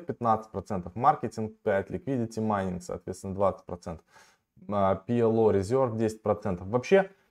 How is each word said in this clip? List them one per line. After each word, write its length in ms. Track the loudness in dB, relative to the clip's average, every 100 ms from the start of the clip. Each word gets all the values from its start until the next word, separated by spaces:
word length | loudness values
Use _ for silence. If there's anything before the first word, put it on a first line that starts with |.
| 0
пятнадцать 460 | -2 2 0 0
процентов, 440 | -10 -6 -8 -8 0
маркетинг 580 | 2 2 -2 -6 -8 -4
пять, 260 | 0 0 0
liquidity 480 | -6 -4 -4 -4 -4
mining, 440 | -2 0 -2 -6
соответственно, 520 | -8 -10 -10 -10 -8
двадцать 320 | 0 0 0 -8
процентов, 400 | -12 -12 -14 -16 -20 -20 _ _ _ -6
а, 260 | 0 2 0
P 220 | 0 2
L 220 | 2 4
O 120 | 6
Reserve 460 | 4 2 2 2 0
десять 240 | -2 0
процентов. 460 | 0 0 -2 -6 -2
Вообще, 420 | -4 4 4 4 -4 _